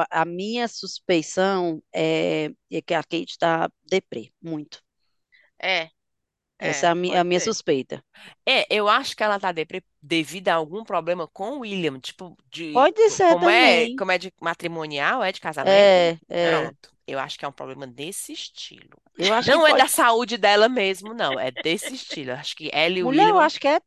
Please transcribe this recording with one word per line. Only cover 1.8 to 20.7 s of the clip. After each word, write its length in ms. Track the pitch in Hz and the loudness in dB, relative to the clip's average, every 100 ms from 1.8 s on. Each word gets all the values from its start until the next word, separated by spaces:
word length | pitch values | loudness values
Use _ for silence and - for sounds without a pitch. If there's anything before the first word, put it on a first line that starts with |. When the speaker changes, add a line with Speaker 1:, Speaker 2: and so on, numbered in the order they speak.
| _ | _
Speaker 1:
é, 560 | - 160 160 - 156 151 - _ | -4 -2 0 0 -2 -4 -10 _
é 120 | 160 | -10
que 120 | - | -4
a 80 | 165 | -6
Kate 360 | - 165 180 - | -4 -8 -8 -2
tá 320 | 170 165 170 - 147 | 0 0 -2 -6 _
deprê, 420 | 190 - 117 110 _ | -4 -4 -14 -16 _
muito. 400 | 165 156 147 - _ _ _ _ _ _ _ _ | -10 -10 -10 -20 _ _ _ _ _ _ _ _
Speaker 2:
É. 280 | 185 180 160 _ _ _ _ _ _ _ | -4 -4 -6 _ _ _ _ _ _ _
Speaker 1:
Essa 260 | 180 147 170 | -6 0 0
Speaker 2:
É, 20 | |
Speaker 1:
é 20 | |
a 40 | |
mi-, 200 | 170 180 180 | 0 0 0
a 80 | |
Speaker 2:
pode 0 | |
Speaker 1:
minha 160 | 175 175 | 0 0
Speaker 2:
ser. 0 | |
Speaker 1:
suspeita. 640 | 214 214 - 139 123 143 _ _ - _ - | -2 -4 -2 -4 -4 -14 _ _ -20 _ 0
Speaker 3:
É, 200 | 254 - | 0 0
eu 160 | 208 208 | 0 2
acho 280 | 233 - - | 0 -2 -4
que 60 | |
ela 160 | 214 202 | -2 -2
tá 100 | 190 | -4
deprê 300 | 165 156 185 - _ | -6 -8 -10 -14 _
devido 480 | 143 165 143 175 190 | -4 -4 -2 -4 -2
a 60 | |
algum 300 | 165 151 196 | -2 -2 -10
problema 420 | 220 190 160 180 160 | -6 -6 -4 -6 -6
com 280 | - 196 285 | -10 -10 -8
o 40 | |
William, 380 | 226 196 160 131 | -8 -4 -4 -6
tipo, 380 | - - 180 - _ | -14 -16 -20 -20 _
de 420 | - 165 151 302 | -14 -4 2 2
Speaker 1:
Pode 200 | 415 440 | 4 2
ser 120 | - | 4
Speaker 3:
como 240 | 359 339 359 | 4 6 4
é, 400 | - - 170 233 | 6 6 4 0
Speaker 1:
também. 20 | |
Speaker 3:
como 220 | 262 190 | -4 -2
é 60 | 180 | -2
de 140 | 185 _ | -4 _
matrimonial, 840 | 165 170 170 165 156 143 151 254 | -8 -6 -8 -8 -8 -2 -2 0
é 80 | 190 | -4
de 80 | - | -4
casamento? 520 | 185 151 180 196 202 | -8 -2 4 6 8
Speaker 1:
É, 240 | 185 170 165 _ | 8 4 0 _
é. 440 | 175 170 165 160 | -2 0 0 -2
Speaker 3:
Pronto. 200 | 139 - _ - | -12 -20 _ -10
Eu 120 | 135 | -8
acho 180 | 139 - | -8 -10
que 60 | |
é 40 | 147 | -12
um 40 | |
problema 340 | - 135 135 135 | -12 -16 -14 -16
desse 460 | 120 151 202 - | -14 -14 -12 -14
estilo. 680 | 311 - - - - _ _ _ - | -16 -16 -18 -20 -20 _ _ _ -4
Speaker 1:
Eu 160 | 185 | 0
acho 180 | 220 233 | 2 4
Speaker 3:
Não 80 | 302 | 6
Speaker 1:
que 80 | 311 | 6
Speaker 3:
é 60 | |
Speaker 1:
pode 20 | |
Speaker 3:
da 140 | 269 262 | 6 4
saúde 480 | - 247 226 240 226 | 4 4 2 -2 0
dela 300 | 202 208 | 4 6
mesmo, 460 | 220 | 4